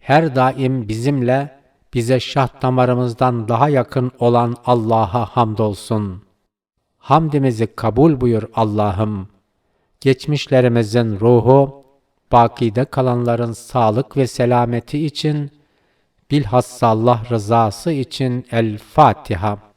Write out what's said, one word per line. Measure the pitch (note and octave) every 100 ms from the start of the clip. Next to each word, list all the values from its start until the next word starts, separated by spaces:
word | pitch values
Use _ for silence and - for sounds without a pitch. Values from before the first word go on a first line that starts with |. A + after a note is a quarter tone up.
Her | - C#3 E3 C3
daim | B2+ C3+ C3 C3 G#2+
bizimle, | A2 B2+ C#3+ A#2+ C3 C#3 - _ _ _
bize | C3 A#2 B2+
şah | - - B2+ -
damarımızdan | C3+ B2+ B2+ B2 B2 A2+ C3 A#2+ G#2
daha | A#2 C#3+
yakın | C#3 A#2+ - B2 -
olan | A#2+ A#2+ A#2+ B2 -
Allah'a | B2 A2 A#2 G#2 A#2
hamdolsun. | A2+ - A2+ G#2+ A2 G2 - A2+ G#2 F#2 _ _ _ _ _ _ _ _
Hamdimizi | - C#3+ D#3+ D3 C3+ A2 A2+
kabul | - A#2 G#2+ D#3+ C#3
buyur | B2 A2+ G#2
Allah'ım. | - A2 G#2 G#2 F#2+ A2 G#2 F#2+ _ _ _ _ _ _ _
Geçmişlerimizin | C#3 C3 - D3 - C3 B2 A#2 G#2+ A#2 A2+ G2+
ruhu, | A2+ A#2+ A2 C3+ C#3 C#3 _ _ _ _ _
bakide | A#2+ A#2 - A#2+ G#2
kalanların | C#3 - B2+ A#2+ A#2+ A#2 A#2
sağlık | A2 - C3 A2+ G#2+ C3+ -
ve | B2
selameti | - A#2+ B2 A#2+ A#2+ - D3 D#3
için, | - D#3 D3 C#3+ _ _ _ _ _ _ _ _
bilhassa | C#3+ A#2 B2+ A#2+ - A#2+
Allah | A2 A#2 A#2+ A2
rızası | A#2 G2+ A#2 A2 - -
için | D3 B2 - C3 B2 B2
El | A#2 A2+ G#2
Fatiha. | - - C#3+ G#2+ D3 G2 G#2 G#2 G#2